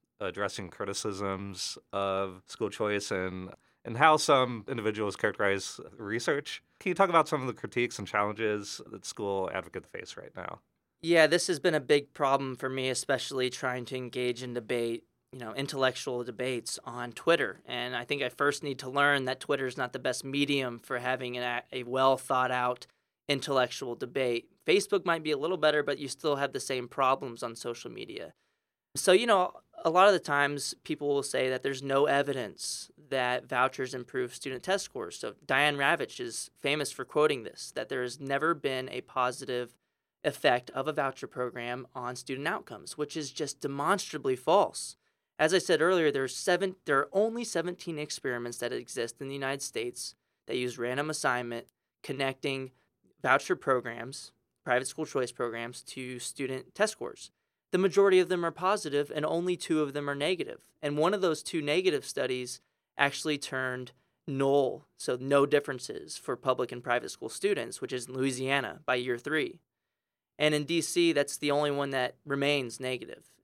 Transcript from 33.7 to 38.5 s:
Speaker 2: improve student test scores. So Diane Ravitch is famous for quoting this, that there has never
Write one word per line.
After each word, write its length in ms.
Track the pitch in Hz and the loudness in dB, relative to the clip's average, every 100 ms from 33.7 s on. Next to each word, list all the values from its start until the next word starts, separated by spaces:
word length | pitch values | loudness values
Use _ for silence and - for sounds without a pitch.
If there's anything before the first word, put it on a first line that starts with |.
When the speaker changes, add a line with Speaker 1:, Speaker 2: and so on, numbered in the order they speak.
| - 127 | 0 -6
Speaker 2:
improve 400 | 131 120 131 123 | -6 -6 -4 -4
student 280 | - 139 127 | -6 -8 -8
test 220 | 175 190 | -2 -2
scores. 340 | - 131 87 - | -2 -8 -8 -8
So 160 | 113 104 | -10 -12
Diane 320 | - 135 147 143 | 0 2 4 2
Ravitch 420 | 139 160 135 - | 2 2 -2 -6
is 320 | 123 110 - _ | -8 -8 -10 _
famous 320 | 143 151 143 | -2 -2 -2
for 140 | - | -6
quoting 380 | 123 151 151 135 | -4 2 2 2
this, 300 | 104 - - | -6 -12 -10
that 180 | - 120 | -8 -6
there 120 | 135 | -4
has 160 | 123 131 | -4 -6
never 360 | 135 139 156 | -4 0 0